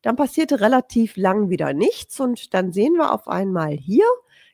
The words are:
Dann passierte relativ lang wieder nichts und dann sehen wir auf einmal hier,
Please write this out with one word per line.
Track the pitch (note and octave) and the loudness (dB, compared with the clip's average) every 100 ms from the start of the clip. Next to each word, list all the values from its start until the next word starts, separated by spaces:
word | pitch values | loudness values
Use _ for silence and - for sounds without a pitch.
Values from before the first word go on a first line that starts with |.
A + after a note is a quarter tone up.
Dann | - | -2
passierte | A#3+ C#4 - D#4+ C#4 | -2 -2 0 0 2
relativ | G#3 B3+ - A#3+ A3+ - | 4 2 0 -2 -2 0
lang | F#3+ G3 G3+ | 0 2 0
wieder | F3+ D3 | -2 -2
nichts | C#3 A#3+ A#4+ - - | 0 0 -2 -10 -6
und | B3+ A#3+ - | -4 -4 -4
dann | F#3+ F#3 | -4 -2
sehen | F3 B3 | 0 2
wir | F4 D4+ | 2 0
auf | - - | -2 -4
einmal | F3+ G3 F3+ D#3 | -4 -2 -2 -4
hier, | D3 C3+ A3+ A4 B4 _ _ _ | -6 0 2 4 2 _ _ _